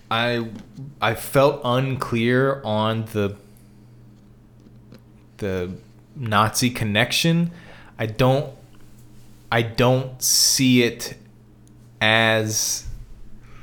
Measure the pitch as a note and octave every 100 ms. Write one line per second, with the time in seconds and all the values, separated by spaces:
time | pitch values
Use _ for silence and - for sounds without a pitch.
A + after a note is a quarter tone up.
0 | - A2+ A#2+ A#2+ A2+ G#2 - - C3+ -
1 | B2 A2+ - - C#3 D3 B2 B2 C3+ B2+
2 | - A#2 A#2 B2+ C3+ C#3 - G#2+ A2 A2
3 | A2 G#2+ G2+ G2 - - - - - -
4 | - - - - - - - - - -
5 | - - - - G#2 F#2 F2+ F#2+ - -
6 | - - A#2+ G#2 G#2+ - B2+ B2 A2 G#2
7 | A#2+ - E3+ E3 E3+ - - - - -
8 | A2+ G#2+ B2+ C3+ - - - - - -
9 | - - - - - A#2+ A#2 A2 B2 B2+
10 | C3 - - - - - C3 B2 A#2+ A2
11 | - - - - - - - - - -
12 | G#2+ A2 A2+ A2 A2 A2 - - - -
13 | - - - - - -